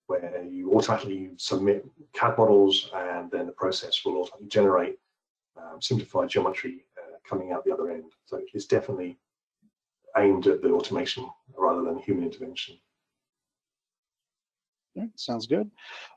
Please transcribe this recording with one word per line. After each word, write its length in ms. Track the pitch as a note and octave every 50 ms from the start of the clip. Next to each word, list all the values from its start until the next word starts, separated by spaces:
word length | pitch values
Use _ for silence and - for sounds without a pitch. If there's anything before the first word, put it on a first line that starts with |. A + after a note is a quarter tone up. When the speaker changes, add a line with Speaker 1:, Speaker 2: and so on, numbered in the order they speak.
| _
Speaker 1:
where 380 | - F2+ F2 F2 F2 F2+ F2 F2
you 280 | F2+ F2+ F2+ F2+ F#2 G2+
automatically 600 | A2 - A2+ A2 G#2+ - G2 F#2+ F#2+ F#2+ F#2 F2+
submit 480 | - - - G2+ F#2+ G2 G2+ G2+ - - - - - - _ -
cad 260 | - A#2 A#2 A2+ -
models, 540 | A2 G#2+ G#2 G2+ G2 G2 F#2+ F#2+ - - G2
and 340 | F#2 F2+ F2+ F2+ F2 F2 F2 G2
then 140 | F2+ F2
the 60 | F2 F2+
process 520 | - F#2 F#2 F#2 - F2+ F2 - - -
will 140 | G2 F2+ F2+
automatically 280 | F2+ - - - G#2
generate, 540 | G2+ - G#2+ G2+ G2 F#2 F2+ F2 F#2+ - - _ _ _ _ _ _ _ _ _ _ _
um, 260 | F#2 E2 E2+ - - -
simplified 460 | - B2+ G2+ F#2+ - - F#2 F2+ F2+
geometry, 560 | - - A2+ - - - - - F2 F2 - _ _
uh, 200 | F#2 F2 - - - _ -
coming 220 | F#2 F#2+ F#2 F#2
out 140 | - - -
the 80 | - -
other 180 | - - -
end. 220 | - - - - _ _ _
So 140 | _ - - - - -
it's 120 | G2+ -
definitely 520 | - - - - - G#2 F#2 F2+ F2+ F2 - _ _ _ _ _ _ _ _ _ _ _ _ _ _ _ _ _ - - G2+
aimed 280 | G2+ G2+ F#2+ F2+ -
at 160 | G2+ F2+ - -
the 80 | F2
automation 580 | E2+ E2+ - - - F2 F2 - - B2+ B2+ - - _ _ _ - F#2
rather 240 | F#2 F2 - F2 F2
than 160 | - - -
human 260 | - G#2 F#2+ F2+ F2
intervention. 540 | E2 - - - - - - - - - _ _ _ _ _ _ _ _ _ _ _ _ _ _ _ _ _ _ _ _ _ _ _ _ _ _ _ _ _ _ _ _ _ _ _ _ _ _ _ _ _ _ _ -
Speaker 2:
Yeah, 100 | - G#3+ A3+ -
sounds 320 | - - - A#2+ A2+ A2+
good. 240 | A#2 D3+ G3 G#3+ G#3 - - - - - - - - -